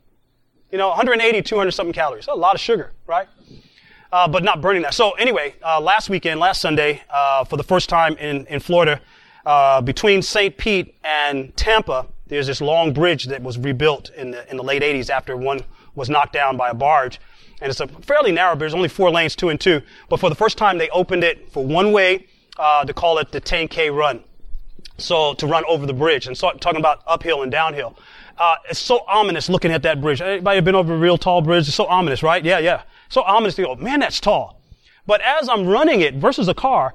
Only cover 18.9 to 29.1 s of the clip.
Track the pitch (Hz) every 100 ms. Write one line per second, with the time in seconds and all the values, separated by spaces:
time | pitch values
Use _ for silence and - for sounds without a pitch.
18.9 | - 180 165 160 - 175 151 190 147 -
19.9 | - - 160 180 - 220 - 208 175 160
20.9 | 170 180 180 170 156 - 147 135 160 208
21.9 | 208 185 190 - _ _ - 151 147 143
22.9 | 139 170 160 151 143 - 175 160 165 156
23.9 | 143 151 120 - - - - - - -
24.9 | - - 170 151 135 147 165 160 165 139
25.9 | 131 160 143 127 123 180 147 175 160 156
26.9 | 147 - 165 170 147 131 143 160 147 120
27.9 | - - - - - 170 160 - 170 -
28.9 | 240 233